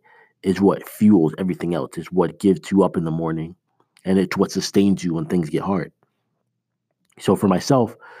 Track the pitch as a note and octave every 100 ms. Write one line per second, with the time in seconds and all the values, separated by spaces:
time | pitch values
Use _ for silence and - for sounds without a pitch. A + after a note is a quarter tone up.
0 | _ _ _ _ F#2+ F#2 G2 - - -
1 | G#2+ G2 D#2 D#2 F#2+ E2 E2+ E2+ B1+ -
2 | D#2+ F2+ E2+ - G2+ F2+ - G2 F2+ F#2
3 | E2 D#2+ E2 D#2+ E2 F3+ _ _ _ _
4 | F#2 F#2+ F2+ F#2+ F#2+ F#2+ - G2+ G2+ F#2
5 | F2+ E2 D#2 F2+ D#2 D#2+ F#2 G2 C#2+ _
6 | _ _ _ _ _ _ _ _ _ _
7 | _ - - F#2+ G2+ F2+ - C3+ A2+ -
8 | - -